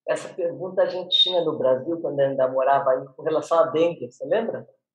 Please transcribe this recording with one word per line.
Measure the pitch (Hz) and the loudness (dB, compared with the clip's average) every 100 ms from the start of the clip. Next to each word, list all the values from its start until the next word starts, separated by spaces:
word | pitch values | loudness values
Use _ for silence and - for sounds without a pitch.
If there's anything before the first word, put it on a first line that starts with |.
| - | -4
essa | 156 - | -4 -4
pergunta | - 170 143 185 190 | -6 -6 -4 -4 0
a | 180 | 0
gente | 185 180 - | -2 -2 0
tinha | 196 180 | 2 2
no | 156 - | 0 0
Brasil, | 131 127 139 165 | 2 2 0 -4
quando | 147 139 | -4 0
ainda | 139 135 131 | 0 2 0
morava | 131 131 139 131 | 2 2 2 2
aí, | 131 139 - | 0 -2 -8
com | |
relação | 156 156 - 165 | -2 -2 2 2
à | 156 | 2
dengue, | 156 170 170 - | 2 0 0 -12
você | - | -10
lembra? | 135 202 226 - - _ _ | -2 0 0 -8 -12 _ _